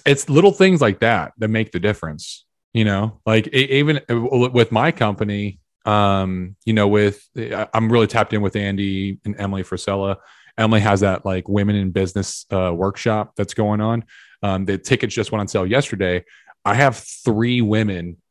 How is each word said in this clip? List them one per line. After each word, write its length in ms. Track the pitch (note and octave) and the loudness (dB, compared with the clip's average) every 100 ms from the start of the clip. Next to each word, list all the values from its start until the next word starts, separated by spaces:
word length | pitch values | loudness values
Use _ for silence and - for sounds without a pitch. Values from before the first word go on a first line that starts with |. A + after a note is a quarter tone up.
| C#3+ | 0
it's 220 | C#3 - | 0 0
little 240 | C3+ G3 | 2 4
things 280 | - F#3+ E3+ | 4 4 4
like 200 | A2+ F#2+ | 2 2
that 320 | A2+ G2+ D#2 - | 2 2 -2 -4
that 100 | G#2+ | -2
make 240 | A2+ A2 | -2 -2
the 80 | F2 | -2
difference, 640 | G2+ - D#2+ D2 - - _ _ _ | -2 -2 -8 -12 -16 -20 _ _ _
you 120 | A#2 | 0
know, 360 | G#2+ G2 G#2+ - | 0 0 -2 -4
like, 240 | A2+ A2 G#2 | 0 2 2
e-, 300 | C3 C3+ C3+ | 0 2 2
even 220 | D3 D3 - | 2 0 -2
w-, 440 | A#2 B2 B2 B2 | -2 0 0 2
with 200 | B2 A2+ | 2 2
my 220 | A2+ D#3 | 2 0
company, 680 | - A2 F#2+ G#2 G2+ G#2 - _ _ G#2+ | 0 -2 -2 -4 -4 -6 -8 _ _ 0
um, 680 | G#2 G2+ G2 F#2+ F#2 F2+ - | 2 4 2 -2 -4 -8 -6
you 100 | A#2 | -2
know, 120 | G#2+ G2+ | 2 4
with, 400 | G#2 G#2 - _ - | 4 2 -2 _ -10
I, 300 | A2+ G2+ G#2+ | -8 -6 -4
I'm 180 | A2+ A2+ | -2 2
really 160 | A#2 G#2+ | 2 4
tapped 260 | A2+ G#2 | 2 0
in 100 | G#2 | 0
with 120 | G2 | -2
Andy 640 | G#2+ G2+ G2 G2 F#2+ G2 F#2+ | -2 -4 -2 -2 -2 -4 -6
and 100 | G#2 G2+ | -8 -6
Emily 240 | G2 F#2+ | -4 -4
Frisella. 520 | - F#2 - G2 G2 G2 - - _ - | -6 -6 -4 -2 -4 -6 -10 -20 _ -2
Emily 240 | A2 A2 | 2 4
has 200 | G#2 G2+ | 4 4
that, 240 | G2+ F#2 | 2 0
like, 240 | G2 F#2 F#2 | -4 -6 -2
women 260 | G2+ G2+ | 0 0
in 160 | G2+ F#2+ | 0 0
business, 540 | F#2+ F#2 G2+ F#2+ - - | -2 -2 -4 -6 -8 -6
uh, 200 | F#2+ F2+ | -2 0
workshop 600 | E2+ G2 - A#2 G#2+ G#2+ | 0 -2 -2 -2 -2 -4
that's 200 | - G2 | -6 -4
going 260 | - G#2 G#2 | -2 0 0
on. 240 | A2 A#2 - - - _ | 0 -2 -6 -18 -20 _
Um, 240 | G2+ F#2+ G2 | -4 -2 -2
the 120 | G2 | -4
tickets 360 | - B2+ A2 | -2 -2 0
just 180 | A#2 G#2 | -4 -4
went 80 | G#2+ | -4
on 80 | G2 | -2
sale 180 | G2+ F#2 | -2 0
yesterday. 580 | B2+ - G2 F#2 F2+ - _ _ _ | 0 0 -2 -2 -2 -6 _ _ _
I 100 | G2+ | -2
have 240 | A2+ C#3 A2+ - - | 2 2 0 -8 -6
three 360 | B2 G#2+ A#2+ B2 | -2 0 0 0
women 580 | G#2+ G#2+ G#2+ F2+ F2 F2 _ | 2 0 0 -4 -8 -14 _